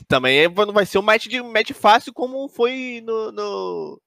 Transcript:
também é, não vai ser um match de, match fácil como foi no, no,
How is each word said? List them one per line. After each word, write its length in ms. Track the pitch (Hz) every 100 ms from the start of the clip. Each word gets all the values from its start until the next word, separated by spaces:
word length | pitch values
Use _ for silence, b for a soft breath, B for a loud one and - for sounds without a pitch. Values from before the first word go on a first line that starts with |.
| -
também 320 | 135 131 139
é, 100 | 170
não 240 | 180 208
vai 120 | 208 185
ser 120 | 196
um 60 |
match 240 | 208 220 214
de, 140 | 247
match 280 | 240 220 -
fácil 380 | - 208 226 -
como 380 | 277 254 269 277
foi 520 | - 240 262 254 233 226
no, 260 | 220 214
no, 720 | 208 208 196 185 175 151 -